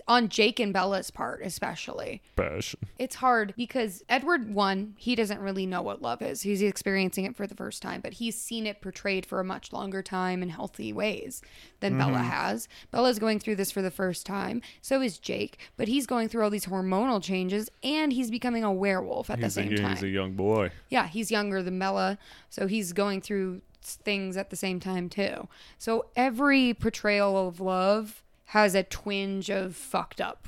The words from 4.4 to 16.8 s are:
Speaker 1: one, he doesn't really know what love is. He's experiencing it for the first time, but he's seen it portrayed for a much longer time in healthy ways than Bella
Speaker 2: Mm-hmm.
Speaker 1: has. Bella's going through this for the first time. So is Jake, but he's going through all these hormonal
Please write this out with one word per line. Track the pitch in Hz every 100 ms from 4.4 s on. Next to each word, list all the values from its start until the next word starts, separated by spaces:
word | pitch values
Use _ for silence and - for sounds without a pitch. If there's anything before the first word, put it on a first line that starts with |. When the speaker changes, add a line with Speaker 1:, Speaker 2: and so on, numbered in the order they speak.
| 214
Speaker 1:
one, | 202 196 190 208 202
he | - 240
doesn't | 214 202
really | 196 196 190
know | 180
what | 180 196
love | - 233
is. | 220 135
He's | 196 202
experiencing | 202 196 - 190 185 - 190
it | 247
for | 202
the | -
first | 202 -
time, | 196 190
but | -
he's | 185 233 -
seen | - 233 214
it | 202
portrayed | 190 - 202 190 -
for | 202
a |
much | 185 190 -
longer | 202 196 190
time | 190 185 185 185
in | 180
healthy | 165 190 - 214
ways | 214 214 196 - - - - - -
than | 202 131
Bella | 135 131
Speaker 2:
Mm-hmm. | 120
Speaker 1:
has. | 135 170 220 - - -
Bella's | - 254 220
going | 220 214
through | - 202
this | 190
for | -
the | 185
first | - 190 175
time. | - 196 196 233 - -
So | - 269
is | 262 170
Jake, | - - 202 - - -
but | 202
he's | 269 247
going | 247 226
through | 226
all | 214
these | 208 190
hormonal | 190